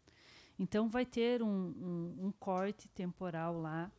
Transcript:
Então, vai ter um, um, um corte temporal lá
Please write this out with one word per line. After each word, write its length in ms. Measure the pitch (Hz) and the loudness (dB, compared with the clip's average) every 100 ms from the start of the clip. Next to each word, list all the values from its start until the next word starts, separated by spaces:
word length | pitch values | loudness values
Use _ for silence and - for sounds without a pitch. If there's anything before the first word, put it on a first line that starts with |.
| - - - - - - | -20 -20 -20 -20 -20 -4
Então, 300 | 185 214 226 | 0 2 2
vai 180 | 240 247 | 2 0
ter 340 | 233 233 247 | 2 4 4
um, 40 | 220 | 2
um, 800 | 196 180 - 180 175 170 180 190 | 2 0 -4 -4 -2 -4 -2 -4
um 60 | - | -4
corte 500 | 196 185 196 208 - | 0 2 0 -2 -12
temporal 720 | - 180 - 180 160 165 170 | -6 -6 -4 -4 -2 -2 -2
lá 320 | 160 160 175 | -2 -2 -4